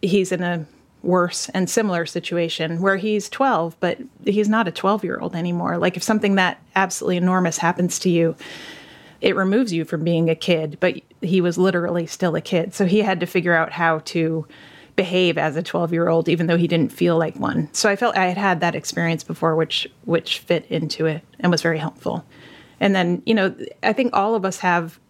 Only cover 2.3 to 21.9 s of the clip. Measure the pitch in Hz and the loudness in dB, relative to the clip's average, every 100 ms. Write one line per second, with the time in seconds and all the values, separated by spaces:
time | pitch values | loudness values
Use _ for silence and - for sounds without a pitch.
2.3 | 175 170 - 160 165 196 196 208 208 196 | -2 -2 -2 -4 0 0 0 0 -2 -2
3.3 | - 269 208 165 - 175 - - _ - | 0 2 2 -2 -2 -2 -2 -8 _ -2
4.3 | 208 208 220 202 160 190 208 180 - - | 0 2 2 0 0 0 0 -2 -6 -6
5.3 | 175 175 175 170 175 175 180 - 214 208 | -4 -4 -2 -2 0 0 0 0 0 2
6.3 | 196 185 - - - 190 - - 180 180 | 2 2 -2 -4 0 0 -2 -2 0 2
7.3 | 185 180 165 165 180 180 - 185 170 165 | 2 2 0 -2 0 0 0 0 2 2
8.3 | 160 - - - - - - - - - | 0 -12 -16 -16 -18 -20 -20 -20 -2 0
9.3 | 196 190 208 247 165 156 165 160 165 165 | 2 2 2 2 -2 -2 -2 0 2 2
10.3 | 160 - 165 156 147 180 - _ _ 190 | 0 0 0 0 -2 -2 -2 _ _ 0
11.3 | 185 175 170 185 180 175 170 165 - 180 | 2 2 2 2 2 -2 -2 -4 -2 -2
12.3 | 160 - 180 185 - 196 202 208 185 180 | -2 0 -2 -2 0 2 2 2 0 -2
13.3 | 190 175 165 160 - 165 160 - 170 160 | -2 2 2 2 0 0 0 -2 -2 0
14.3 | 160 156 - - - - - 185 180 180 | -2 -6 -14 -20 -20 -8 -2 0 2 2
15.3 | 160 160 147 170 - 170 170 170 165 160 | 2 0 -2 -4 -4 -2 0 2 2 2
16.3 | 170 170 170 170 170 143 - 175 165 160 | 0 2 2 2 2 0 0 2 2 0
17.3 | - - - 156 - 220 196 240 - 185 | -4 -4 -2 -4 0 0 2 0 2 0
18.3 | 180 202 180 175 165 - - 170 165 - | 0 0 2 0 -2 -6 -2 -2 -2 -6
19.3 | 165 165 160 160 - - _ - 165 - | -2 0 2 0 -2 -6 _ -2 -2 -2
20.3 | - - 170 - 160 160 - 160 156 - | -8 -2 -2 0 -4 -4 -2 -2 -2 -10
21.3 | - 180 170 165 160 156 | -2 0 2 2 -2 -4